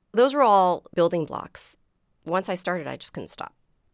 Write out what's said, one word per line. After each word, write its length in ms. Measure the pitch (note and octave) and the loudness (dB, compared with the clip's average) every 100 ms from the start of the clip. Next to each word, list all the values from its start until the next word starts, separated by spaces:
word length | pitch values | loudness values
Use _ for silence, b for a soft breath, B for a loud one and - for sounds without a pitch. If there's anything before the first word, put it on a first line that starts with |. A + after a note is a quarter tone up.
| _ | _
Those 200 | G#3 C4+ | 2 2
were 80 | C#4+ | 4
all 460 | B3 G3+ F#3 E3+ - - | 6 6 4 2 -4 0
building 300 | E3+ E3+ D3+ | 2 2 -4
blocks. 520 | - - - - - _ _ _ _ D#3+ | -8 -10 -14 -16 -18 _ _ _ _ -4
Once 240 | F3+ F#3+ | -4 -4
I 60 | F3+ | -6
started, 320 | F3+ F3+ C#3 | -4 -4 -6
I 100 | C3 | -10
just 160 | - | -10
couldn't 140 | - G2+ | -12 -12
stop 260 | - - _ _ _ _ | -10 -12 _ _ _ _